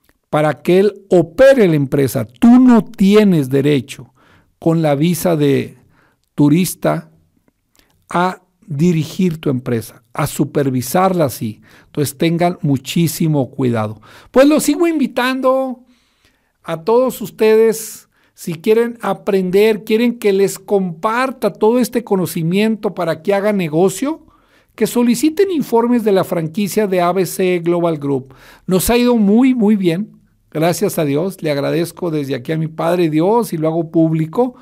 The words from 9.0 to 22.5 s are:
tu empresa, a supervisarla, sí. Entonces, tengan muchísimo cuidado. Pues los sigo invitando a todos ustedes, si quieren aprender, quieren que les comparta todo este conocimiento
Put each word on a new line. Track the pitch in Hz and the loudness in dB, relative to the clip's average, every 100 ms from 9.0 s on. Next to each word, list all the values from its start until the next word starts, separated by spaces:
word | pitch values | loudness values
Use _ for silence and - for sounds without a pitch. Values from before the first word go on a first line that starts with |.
| 156 - 185 160 | -2 -2 -2 -2
tu | 156 | -4
empresa, | 127 127 120 - - _ | -4 -4 -6 -6 -16 _
a | - 143 | -8 -6
supervisarla, | - 147 156 139 127 120 180 190 185 143 | -4 -4 -2 -2 -2 -2 0 0 0 -2
sí. | - 117 - _ - _ | -4 -10 -10 _ -20 _
Entonces, | - 139 - | -6 -6 -2
tengan | 165 165 175 - | -2 0 -2 -2
muchísimo | 147 131 - 180 165 - 165 151 127 | -2 -2 -2 -2 -2 0 -2 -2 -2
cuidado. | - 131 113 107 104 - - - | -4 -2 -2 -4 -10 -20 -20 -2
Pues | 247 285 | 2 4
los | 302 | 4
sigo | - 302 339 | 0 0 -2
invitando | 311 254 - 262 262 262 262 262 247 _ _ _ _ _ _ _ _ - | 0 -4 -2 -4 -2 0 0 -2 -8 _ _ _ _ _ _ _ _ -10
a | 165 | -8
todos | 165 233 254 247 | 0 0 0 -4
ustedes, | 214 - 220 220 226 214 - - - _ _ | -10 -2 2 4 2 0 -8 -18 -20 _ _
si | - - | -16 -10
quieren | 165 214 220 233 233 | -6 0 0 0 -4
aprender, | 196 190 - 196 185 190 220 208 | -6 -6 -2 -2 0 2 2 0
quieren | 220 220 240 233 | -2 0 0 0
que | 208 | 0
les | 196 196 - | 0 0 -4
comparta | - 208 185 165 214 233 262 254 208 | -4 -2 -2 -4 -4 -2 -4 -4 -6
todo | - 214 247 | 0 0 2
este | 240 240 | 0 -4
conocimiento | 240 190 170 175 165 | -2 -2 -2 -4 -2